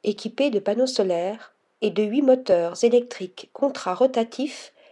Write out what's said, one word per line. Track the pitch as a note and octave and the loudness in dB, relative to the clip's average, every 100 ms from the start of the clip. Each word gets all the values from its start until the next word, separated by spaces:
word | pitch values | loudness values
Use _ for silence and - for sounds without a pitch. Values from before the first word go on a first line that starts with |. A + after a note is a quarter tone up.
Équipé | G#3 G#3 A3+ - C#4 | -4 -6 -8 -2 0
de | G#3+ | 0
panneaux | - G#3+ B3+ | -2 0 0
solaires | B3+ F#3+ E3+ F3+ A3 - _ _ _ | 0 0 0 -2 -8 -16 _ _ _
et | G#3+ | -2
de | F3 | 0
huit | G#3 B3 | 0 2
moteurs | C4+ B3+ B3+ F3 E3+ F3 | 4 4 4 2 2 0
électriques | A#3+ A#3+ A#3+ - F#3 - - | 4 4 0 -12 -14 -14 -20
contrarotatifs | - C#4 B3+ - F#3 C4 B3+ A#3 - C4 - - _ _ | -4 -4 -2 -6 0 2 2 -4 -6 -8 -8 -20 _ _